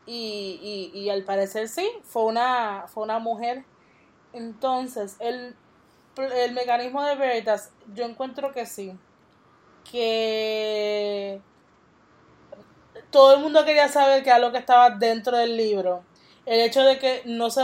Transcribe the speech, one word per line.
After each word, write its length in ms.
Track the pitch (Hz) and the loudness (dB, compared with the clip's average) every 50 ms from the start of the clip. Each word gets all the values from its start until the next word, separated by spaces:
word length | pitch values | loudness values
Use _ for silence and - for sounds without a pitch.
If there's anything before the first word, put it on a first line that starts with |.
| _ | _
Y, 840 | - 233 233 226 214 208 208 196 190 180 - - 208 208 196 185 165 175 | -14 -12 -10 -10 -8 -8 -8 -10 -10 -12 -12 -12 -12 -12 -12 -12 -12 -12
y, 40 | 202 | -8
y 120 | 196 202 | -6 -4
al 140 | 196 196 190 | -4 -4 -4
parecer 440 | 196 196 196 196 190 - 220 220 226 | -4 -2 -2 -2 -2 -4 -6 -8 -6
sí, 220 | - 339 370 427 480 427 - | -6 -6 -6 -6 -6 -8 -16
fue 220 | - - 233 220 | -8 -4 -2 -2
una, 600 | 220 220 233 240 254 254 247 233 214 202 196 180 | 0 0 0 0 0 0 0 -2 -4 -6 -8 -12
fue 160 | 175 - 226 214 | -12 -10 -10 -6
una 160 | 214 220 226 | -4 -4 -4
mujer. 460 | 226 226 233 208 240 240 247 269 262 _ _ _ _ _ _ _ _ _ _ _ _ _ - | -4 -4 -6 -4 -4 -6 -6 -8 -10 _ _ _ _ _ _ _ _ _ _ _ _ _ -16
Entonces, 840 | 240 233 233 214 220 - 262 254 254 262 247 - 226 202 196 - - | -14 -14 -14 -12 -4 -2 -2 -2 -2 -4 -6 -8 -8 -8 -10 -10 -8
el, 360 | 220 233 247 247 247 247 233 _ _ _ _ _ _ _ _ _ _ _ - | -6 -6 -6 -6 -10 -16 -18 _ _ _ _ _ _ _ _ _ _ _ -10
el 360 | - 269 269 254 247 247 240 240 | -8 -6 -4 -2 -2 -2 -2 -2
mecanismo 500 | 247 247 247 240 240 247 254 254 285 285 | -4 -2 0 0 -2 -2 -4 -4 -4 -2
de 140 | 294 285 | -2 -2
Veritas, 560 | 269 277 262 240 226 202 220 214 196 - - _ _ _ 226 202 | 0 0 -2 -2 -2 0 -2 -2 -2 -4 -12 _ _ _ -20 -10
yo 100 | 220 240 | -8 -8
encuentro 480 | 233 226 - 262 262 247 294 277 269 277 | -8 -8 -10 -10 -10 -8 -8 -8 -8 -6
que 140 | 247 226 | -8 -10
sí. 260 | - - - 196 190 185 185 _ _ _ _ _ _ _ _ _ _ _ _ _ _ _ _ _ - | -10 -10 -14 -14 -14 -14 -18 _ _ _ _ _ _ _ _ _ _ _ _ _ _ _ _ _ -12
Que 1500 | - 240 226 226 226 220 220 220 220 220 220 220 220 214 214 214 214 214 208 208 208 208 208 208 202 202 202 196 196 196 196 _ _ _ _ _ _ _ _ _ _ _ _ _ _ _ _ _ _ _ _ - - - - _ _ _ _ _ - - - - | -6 -4 -2 0 0 0 0 -2 -2 -2 -4 -4 -4 -4 -4 -4 -4 -2 -2 -2 -2 -2 -2 -4 -4 -6 -6 -8 -10 -12 -16 _ _ _ _ _ _ _ _ _ _ _ _ _ _ _ _ _ _ _ _ -20 -20 -20 -20 _ _ _ _ _ -20 -20 -12 0
todo 240 | - 277 269 269 277 | 6 8 10 10 10
el 60 | 277 294 | 8 6
mundo 220 | 302 294 311 302 | 2 2 2 4
quería 240 | 311 302 294 285 277 | 4 4 4 4 4
saber 340 | - 294 269 269 269 269 269 | 4 4 4 6 4 4 4
qué 80 | 269 | 6
era 80 | 247 240 | 6 6
lo 140 | 247 240 233 | 6 2 -2
que 60 | 247 | -4
estaba 320 | 247 - 247 247 247 240 | 0 4 6 8 8 8
dentro 460 | 208 202 233 226 226 226 220 247 240 | 6 2 0 0 0 -2 -2 -2 0
del 200 | 240 233 233 233 | 0 0 0 0
libro. 480 | 226 226 214 208 196 180 180 180 180 180 _ _ _ _ _ _ _ - | -2 -2 -2 0 -2 -2 -2 -4 -4 -8 _ _ _ _ _ _ _ -6
El 140 | 247 226 226 | -2 2 2
hecho 220 | 233 233 233 269 262 | 2 2 2 4 4
de 160 | 269 269 262 | 4 4 4
que 240 | 262 262 254 247 - | 0 -2 -2 -2 -6
no 260 | 240 233 233 233 226 | -8 -6 -4 -4 -2
se 120 | 226 262 | 0 0